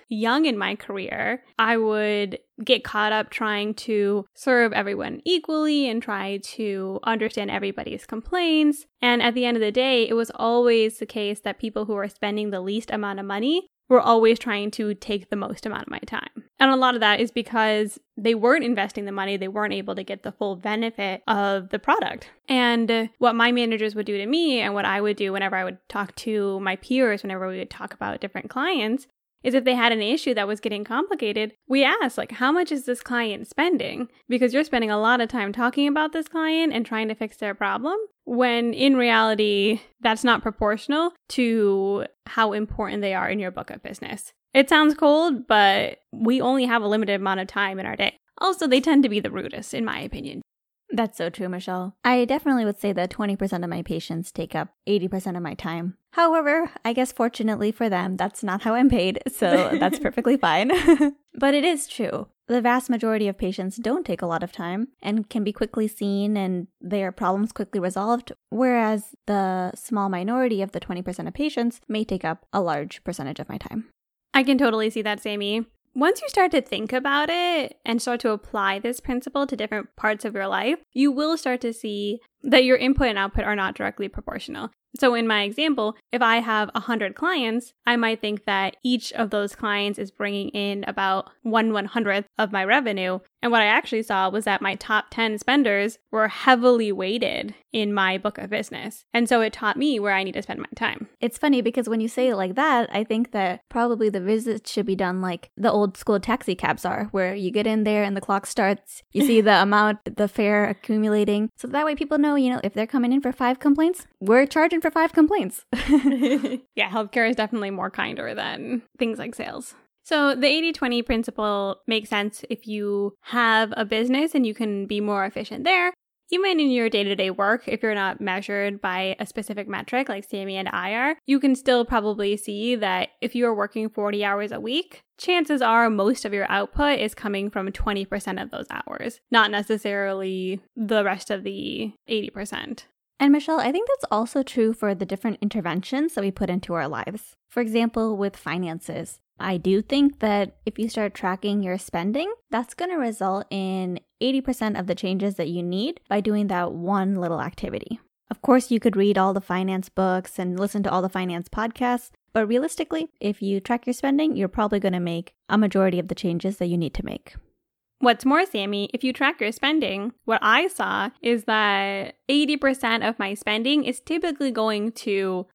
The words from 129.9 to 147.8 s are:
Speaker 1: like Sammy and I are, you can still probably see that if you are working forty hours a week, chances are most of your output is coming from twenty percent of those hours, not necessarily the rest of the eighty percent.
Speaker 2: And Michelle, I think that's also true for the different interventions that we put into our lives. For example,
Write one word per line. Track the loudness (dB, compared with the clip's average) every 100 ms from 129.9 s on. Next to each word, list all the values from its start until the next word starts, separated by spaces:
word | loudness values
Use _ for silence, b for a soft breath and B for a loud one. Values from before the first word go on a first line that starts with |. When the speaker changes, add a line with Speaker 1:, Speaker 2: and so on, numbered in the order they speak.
| -2 -2
Speaker 1:
like | -6
Sammy | -8 -8 -6 -6
and | -4
I | -4 -4
are, | -2 -2 -2 0
you | 2
can | 4
still | 2 4 2
probably | 4 0 0 0 -2 -2
see | -4 -4 -2 0
that | 0 -2 -4 _
if | -6
you | 0 0
are |
working | 0 -2 -4 -4
forty | -2 -2 0
hours | 0 -2 -4
a | -6
week, | -4 -4 -4 -12 _ -6
chances | 0 2 2 2
are | 4 6 4
most | 4 2 2 -2
of |
your | -4 0
output | -2 -2 0 2 2
is | -2
coming | -4 -6 -4 -4
from | -4 -4
twenty | -4 -2 -2
percent | -4 -6 -6 -8
of | -8
those | -10 -10
hours, | -10 -10 -8 -8 -10 _
not | 2 4
necessarily | 0 -2 -4 -2 -2 -2 -4 -4 -4 -4 -6 -10 -8
the | 0 2
rest | 2 -2 -4
of | -6
the | -6 -8 -6 -6 -8 -10 -6
eighty | -4 -4
percent. | -8 -10 -10 -10 -12 -16 _ _ 2
Speaker 2:
And | 6
Michelle, | 6 4 0
I | 0
think | 0 0
that's | -2 0
also | -2 0 -2
true | -2 0 0
for | 2 -2
the | -2 -4
different | -4 -4 -4
interventions | -4 -2 -4 -4 -4 -2 -2
that | -2
we | -4
put | -2 -2
into | -2 -2
our | -4 -4
lives. | -6 -8 -10 -14 _ _
For | -4
example, | 0 2